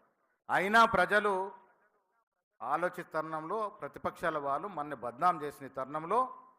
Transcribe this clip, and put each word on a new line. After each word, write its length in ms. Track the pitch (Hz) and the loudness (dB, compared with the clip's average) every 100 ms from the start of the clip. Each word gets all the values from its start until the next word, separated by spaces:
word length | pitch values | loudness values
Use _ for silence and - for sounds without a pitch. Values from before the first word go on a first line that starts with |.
| _ _ _ _ - | _ _ _ _ -2
అయినా 360 | 135 185 226 226 | 0 4 6 8
ప్రజలు 640 | 185 175 208 208 185 196 - - _ _ _ _ _ _ _ _ _ | 6 4 4 4 0 -2 -10 -20 _ _ _ _ _ _ _ _ _
ఆలోచిస్తున్న 480 | 117 151 175 175 - | -4 -2 -2 -4 -6
తరుణంలో 580 | 160 156 156 156 214 208 | -6 -4 -6 -6 -6 -6
ప్రతిపక్షాల 680 | - 143 - 175 165 170 156 | -8 -12 -8 -8 -4 -2 -2
వాళ్ళు 300 | 143 139 202 | -2 -4 -4
మనని 280 | 165 147 135 | -8 -8 -8
బద్నాం 460 | 120 117 175 170 | -8 0 0 2
చేసిన 240 | 147 - 135 | -4 -10 -10
ఈ 40 | |
తరుణంలో 720 | - 131 151 165 226 262 - - | -8 -6 -6 -2 -2 -2 -6 -20